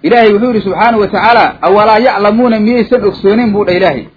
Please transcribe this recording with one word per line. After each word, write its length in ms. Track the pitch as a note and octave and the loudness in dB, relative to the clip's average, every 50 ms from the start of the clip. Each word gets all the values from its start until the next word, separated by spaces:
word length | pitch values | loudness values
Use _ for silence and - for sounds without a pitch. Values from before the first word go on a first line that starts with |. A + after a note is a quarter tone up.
Ilaahay 300 | - D#3+ A3+ A#3+ A3+ G#3+ | 0 0 2 2 2 2
wuxuu 140 | G#3 G3+ A#3+ B3+ | 2 0 0 -2
yidhi 80 | A#3 G#3+ | -2 -2
subxaanahu 400 | - G3 F3+ E3 G#3+ A#3+ A#3 G#3+ | -4 -4 -2 0 0 0 2 0
wa 60 | G#3 F#3+ | -2 -2
tacaala, 360 | - F#3+ F#3+ A3+ A#3+ A3+ F3+ C#3 - - | -2 -2 0 2 2 2 2 0 -2 -4
"Awalaa 360 | - E3+ F#3+ G#3 G#3+ A3 A3 A3 | -2 0 2 2 2 2 2 2
yaclamuuna, 640 | A#3+ C4 G#3 G3 G3+ G#3 G#3+ A3+ B3 B3 A3+ G#3+ | 2 0 0 0 0 0 0 2 0 0 0 0
miyaysan 440 | G#3 A3 B3 B3 G#3+ - B3 B3 - | 0 0 0 0 0 0 -2 0 0
ogsoonin?" 480 | G3+ F#3+ - - G3 G#3 A#3+ B3 A3 | -2 -4 0 -2 0 0 0 0 -2
buu 120 | G3+ G#3 G#3 | -2 -2 -2
dhah 120 | G3+ F3+ | -2 0
Ilaahay. 280 | F3+ F#3+ F3 C#3+ A#2+ G#2 - _ | 0 0 0 -2 -4 -10 -14 _